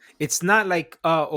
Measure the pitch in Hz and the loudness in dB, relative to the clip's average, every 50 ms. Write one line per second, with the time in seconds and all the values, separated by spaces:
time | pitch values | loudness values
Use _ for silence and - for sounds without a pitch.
0 | - - _ - 151 139 - - 175 190 208 220 208 185 180 165 151 - - - | -20 -20 _ -8 -6 -4 -4 -2 0 2 2 2 2 2 0 -2 -2 -6 -8 -4
1 | - 165 165 160 147 143 156 | 0 0 2 2 0 -2 -4